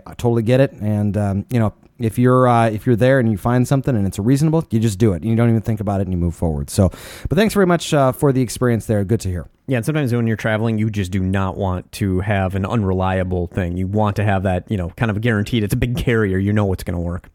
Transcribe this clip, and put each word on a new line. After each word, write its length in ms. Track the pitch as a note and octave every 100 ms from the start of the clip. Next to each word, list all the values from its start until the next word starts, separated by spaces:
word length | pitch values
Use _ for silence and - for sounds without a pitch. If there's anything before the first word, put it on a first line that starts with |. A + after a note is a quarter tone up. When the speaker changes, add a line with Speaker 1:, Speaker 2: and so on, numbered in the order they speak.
| -
Speaker 1:
I 80 |
totally 300 | - A#2+ A#2
get 180 | A2 B2+
it. 100 | C#3
And, 440 | - G#2+ G#2 G#2 G#2
um, 280 | G2+ G2 -
you 100 | A#2+
know, 140 | G#2+ - - -
if 180 | A2 B2+
you're, 300 | B2 B2+ B2
uh, 200 | A#2 A2+
if 200 | G#2+ B2+
you're 80 | A2
there 240 | B2+ C3+
and 100 | A2+
you 80 | G2+
find 300 | A#2+ B2 B2
something 280 | C#3 C#3+ A2+
and 120 | F#2+
it's 100 | -
reasonable, 480 | G#2+ C#3 D#3 D#3+ -
you 80 | A#2
just 180 | A2+ F#2+
do 160 | A2+
it. 100 | E2+
You 120 | G#2 A2+
don't 140 | A#2
even 120 | A2+
think 180 | A2+ G#2+
about 220 | G2+ G2
it 60 | F#2
and 40 |
you 60 | F2+
move 160 | E2+
forward. 380 | - E2+ D2 C#2+
So, 180 | - F#2 - - - -
but 80 | D#3+
thanks 160 | G#3+
very 140 | G3+ F3+
much, 260 | E3+ -
uh, 180 | D3+ C3
for 220 | - C#3+
the 80 | C3
experience 460 | A#2+ - B2 A2+ -
there. 160 | G#2
Good 160 | F#2 A2
to 100 | F#2+
hear. 180 | F2+ - _ -
Speaker 2:
Yeah, 100 | B2
and 80 | C3+
sometimes 260 | D#3 C3
when 140 | A#2+ A2+
you're 100 | A2
traveling, 440 | A#2 G#2+ A#2 A2
you 100 | A2
just 220 | G#2 F#2
do 80 | F#2+
not 380 | F#2 G2 F#2+ -
want 340 | F#2+ F2+ -
to 280 | - G2 F#2
have 340 | G2+ G2 F#2 F#2+
an 100 | F#2+
unreliable 840 | A#2 F#2+ F#2 F#2 F#2+ F2+ F#2 E2+
thing. 300 | G2+ F2 F2+
You 80 | F#2
want 300 | G#2 G#2 G#2
to 80 |
have 180 | G#2 F#2+
that, 280 | F#2+ F2+ -
you 60 | G2+
know, 120 | E2+
kind 220 | - A2+
of 100 | G#2
guaranteed. 420 | A#2 G#2 G2 A#2
It's 120 | G#2 B2
a 20 |
big 180 | A#2+ A#2+
carrier. 440 | - A2+ G#2 F#2
You 140 | G2
know 120 | G#2 G2+
what's 180 | F2+
gonna 160 | - F2
work. 300 | E2+ F2 -